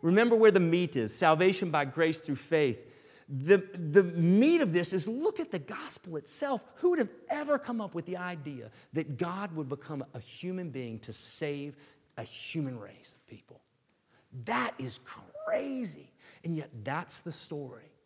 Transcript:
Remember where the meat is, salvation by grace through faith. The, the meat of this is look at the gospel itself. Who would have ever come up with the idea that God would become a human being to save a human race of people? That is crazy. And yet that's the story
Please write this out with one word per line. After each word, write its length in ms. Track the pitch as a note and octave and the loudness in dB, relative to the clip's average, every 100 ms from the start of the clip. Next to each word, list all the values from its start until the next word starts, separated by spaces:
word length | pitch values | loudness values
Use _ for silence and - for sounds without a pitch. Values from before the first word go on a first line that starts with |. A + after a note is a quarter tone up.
Remember 320 | E3 F#3+ A#3+ | 6 6 6
where 160 | A#3 A3 | 8 8
the 100 | F#3+ | 8
meat 360 | E3+ E3+ F3 C3+ | 4 2 0 -2
is, 180 | A2 | -2
salvation 560 | - E3 D#3+ F#3 F#3 F3+ | 2 4 6 4 2 0
by 140 | D#3 | 0
grace 340 | C#3+ C#3+ E3 D#3+ | -2 2 0 0
through 160 | - | -6
faith. 580 | C3+ - D#3+ D3 A2 - - - - - | -8 0 2 2 0 -10 -20 -20 -20 -10
The, 300 | C3+ D3 G3 F#3+ | -8 4 4 4
the 300 | F3 D#3+ E3 | -8 4 6
meat 580 | F3+ E3+ E3 G3 C#4 E4+ | 6 2 4 6 6 6
of 120 | B3 | 4
this 200 | E3+ E3+ | 2 0
is 140 | G#3 F3+ | -2 -4
look 320 | A#3 F4+ - | -2 -2 -2
at 120 | D#4 | -6
the 100 | F#3+ | -8
gospel 560 | C3+ - - - F#3 D#3+ | -8 -12 -10 -12 -10 -10
itself. 480 | - - C#4+ B3 - - | -10 -6 -4 -4 -6 0
Who 140 | F4+ | 2
would 80 | F4 | 2
have 120 | A3+ - - | 0 -4 -6
ever 280 | D4 D4 C#4+ | -4 0 -2
come 220 | C#4+ A#3 | 0 -6
up 140 | G3+ | -6
with 100 | F#3 | -8
the 120 | E3+ F3+ | -8 -8
idea 540 | F3+ E3+ C#3+ C3 A2+ - _ | -6 -8 -10 -12 -14 -18 _
that 240 | D3 D3+ B2+ | -6 -4 -4
God 380 | F3 F#3 G3+ | -4 -4 -6
would 140 | D#3+ C#3 | -6 -6
become 360 | C3+ - D3 - | -8 -8 -10 -8
a 60 | B2 | -12
human 520 | - - F3+ F#3 F3 | -16 -12 -8 -8 -8
being 280 | B2+ A#2+ A2+ | -8 -10 -10
to 120 | - | -12
save 640 | A2 - - D3+ C#3+ C#3+ C#3 - _ _ - | -14 -14 -8 -8 -6 -10 -14 -20 _ _ -16
a 40 | |
human 560 | A2+ - - E3 C#3 A#2+ | -14 -14 -8 -6 -6 -8
race 360 | G2+ - - | -14 -20 -20
of 120 | - _ | -20 _
people? 340 | A#2 _ A#2 _ _ _ _ _ _ _ C3 | -20 _ -20 _ _ _ _ _ _ _ -14
That 300 | A#2 A#3+ B3 - | -4 -2 -2 -6
is 200 | C3 - - - - D5 D#5 | -10 -12 -16 -20 -18 -12 -4
crazy. 680 | E3 C#4 C4 A3 D3 C#3+ _ - - | -2 -2 -6 -8 -10 -20 _ -20 -12
And 120 | E3 | -6
yet 160 | D#3+ D3 A#2+ | -6 -8 -12
that's 400 | G#2+ D3 F3 - | -6 -6 -6 -10
the 100 | - | -10
story 600 | - - D3+ C3+ A2+ G2+ _ | -10 -10 -10 -12 -16 -20 _